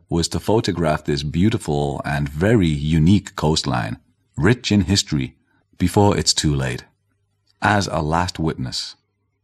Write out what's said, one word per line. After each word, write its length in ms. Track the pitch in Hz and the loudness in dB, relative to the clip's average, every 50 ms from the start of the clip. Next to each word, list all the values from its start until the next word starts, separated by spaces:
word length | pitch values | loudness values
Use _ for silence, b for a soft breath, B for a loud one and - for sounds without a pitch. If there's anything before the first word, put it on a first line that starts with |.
| _ | _
was 220 | _ 78 85 82 - | _ -2 -2 -2 -2
to 100 | - 82 | -4 -6
photograph 640 | - - 104 117 117 104 87 87 85 78 76 - - | -2 0 0 0 0 -2 -2 0 0 0 0 -2 -2
this 180 | 78 73 71 | -4 -4 -4
beautiful 800 | 73 73 65 85 95 110 113 107 - 82 73 71 71 71 69 - - | -4 -4 0 2 2 2 0 -2 -4 -4 -2 -2 -2 -4 -4 -6 -6
and 240 | - 71 71 73 69 | -6 -4 -4 -4 -6
very 400 | 69 76 92 107 123 110 87 80 | -2 0 2 2 4 4 4 2
unique 680 | 76 69 71 78 82 78 76 87 101 98 - - - | 0 0 0 0 2 4 6 6 4 4 2 -4 -6
coastline, 600 | - 76 76 80 - - 71 62 60 55 53 55 - _ _ _ _ _ _ _ | -2 0 0 0 0 -2 -2 -4 -4 -4 -6 -8 -12 _ _ _ _ _ _ _
rich 340 | - 73 101 127 123 - - | 0 2 2 2 2 0 2
in 100 | 104 104 87 | 2 2 2
history, 480 | 76 101 98 - - 78 69 65 65 - _ _ _ _ _ _ _ _ | 2 0 0 0 -2 -4 -4 -4 -6 -10 _ _ _ _ _ _ _ _
before 380 | _ 92 87 - 104 101 101 - | _ -2 2 4 4 4 4 4
it's 180 | - - - - | 2 0 0 -2
too 220 | - - 78 71 | 0 0 0 0
late. 300 | 67 65 64 60 - - _ _ _ _ _ _ _ _ _ _ _ _ _ _ _ | 0 -2 -4 -6 -10 -12 _ _ _ _ _ _ _ _ _ _ _ _ _ _ _
As 260 | - 104 107 101 90 | 0 0 2 0 0
a 140 | - 87 82 | -2 -4 -4
last 380 | 78 76 80 85 90 90 - - | -2 0 0 0 -2 -2 -4 -4
witness. 560 | 80 78 - - 64 60 - - - - - _ _ _ _ _ _ _ _ _ | -4 -4 -4 -4 -8 -8 -8 -10 -10 -12 -16 _ _ _ _ _ _ _ _ _